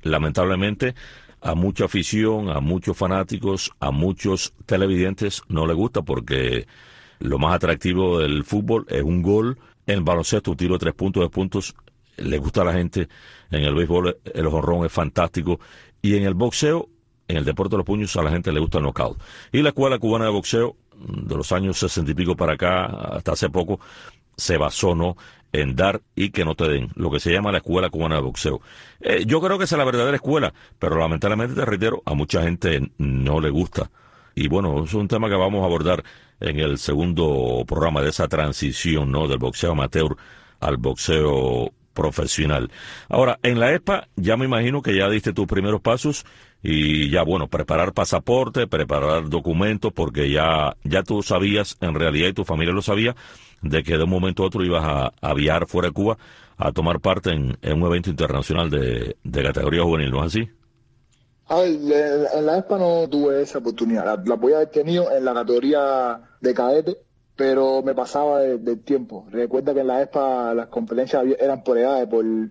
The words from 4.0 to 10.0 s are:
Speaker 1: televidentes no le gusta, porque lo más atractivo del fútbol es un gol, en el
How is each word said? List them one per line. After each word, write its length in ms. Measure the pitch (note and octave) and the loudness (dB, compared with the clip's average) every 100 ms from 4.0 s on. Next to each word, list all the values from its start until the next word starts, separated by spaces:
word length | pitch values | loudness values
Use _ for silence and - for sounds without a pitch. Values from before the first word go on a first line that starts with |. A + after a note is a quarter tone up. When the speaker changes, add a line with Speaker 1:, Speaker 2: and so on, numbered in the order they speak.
| F2+ F#2+ G#2 F#2+ - - - | 0 0 -2 -2 -4 -10 -2
Speaker 1:
televidentes 760 | F#2+ G2 F#2 F#2 F#2+ G2+ - - | 0 2 2 0 -2 -4 -6 -6
no 180 | D#2 D#2+ | -2 0
le 80 | E2 | 0
gusta, 260 | A2+ G#2+ | 0 -2
porque 640 | D#2 C2 A#1+ C2+ B1 B1 - - - - - - | -4 -4 -2 -2 0 -2 -6 -16 -20 -20 -20 -10
lo 180 | - C#2 | -4 0
más 180 | D2+ F2 | 2 2
atractivo 640 | E2+ D#2 F2+ F2+ F#2 E2+ | 0 0 0 0 2 2
del 240 | D2+ D2 | 2 0
fútbol 420 | C#2+ G#2 G#2 A2+ - | -2 -2 0 -2 0
es 140 | B1+ | -2
un 180 | C#2+ F2 | 0 0
gol, 360 | F2 G#2 A#2 C3 - _ - | 2 2 2 -4 -12 _ -4
en 140 | |
el 40 | G2+ | -2